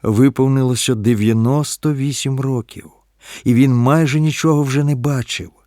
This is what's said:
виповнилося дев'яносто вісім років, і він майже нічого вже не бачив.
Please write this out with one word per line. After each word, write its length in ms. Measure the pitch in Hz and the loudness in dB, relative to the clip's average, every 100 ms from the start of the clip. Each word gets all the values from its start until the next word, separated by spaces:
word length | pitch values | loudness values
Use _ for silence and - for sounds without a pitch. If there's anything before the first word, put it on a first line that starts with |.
виповнилося 920 | - 104 135 - 131 135 131 120 - 120 | 0 2 2 2 0 2 0 -2 -2 -2
дев'яносто 960 | 104 113 107 113 113 143 143 - 156 | 0 0 2 2 2 0 -2 -6 -4
вісім 460 | 143 139 131 139 135 | -2 -4 -4 -6 -4
років, 520 | 135 127 113 117 - _ _ _ - - | -4 -4 -8 -16 -20 _ _ _ -20 -6
і 100 | - | 0
він 220 | 120 135 123 | 4 4 4
майже 440 | 120 156 156 147 | 2 2 2 0
нічого 440 | 156 - 160 147 | -2 0 0 2
вже 200 | 139 135 | 0 0
не 120 | 143 135 | 0 -2
бачив. 560 | 131 135 113 - 90 _ | -2 -4 -4 -10 -12 _